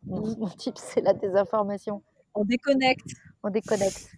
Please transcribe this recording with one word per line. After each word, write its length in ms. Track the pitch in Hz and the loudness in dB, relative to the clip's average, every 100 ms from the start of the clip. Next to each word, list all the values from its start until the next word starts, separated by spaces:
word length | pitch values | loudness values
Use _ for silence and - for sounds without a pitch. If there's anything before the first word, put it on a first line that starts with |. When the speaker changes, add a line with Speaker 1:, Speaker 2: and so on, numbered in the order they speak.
| - | -6
Speaker 1:
mon, 160 | 185 | -4
Speaker 2:
Hmm. 140 | 214 220 | -4 -4
Speaker 1:
<laughs> 40 | |
mon 80 | 208 | -6
tip, 300 | - - - | -6 -8 -8
c'est 240 | - - | -4 2
la 120 | - | 2
désinformation. 920 | 151 196 190 196 220 202 202 - 202 - _ _ 214 | 2 2 2 2 0 -2 -4 -6 -10 -12 _ _ -2
Speaker 2:
On 100 | 208 | 0
déconnecte. 640 | 247 285 277 262 262 - - - - | 0 2 4 4 2 -4 -18 -20 -10
Speaker 1:
On 60 | 208 | -4
déconnecte. 640 | 202 - 208 196 - - | -4 0 2 2 0 -10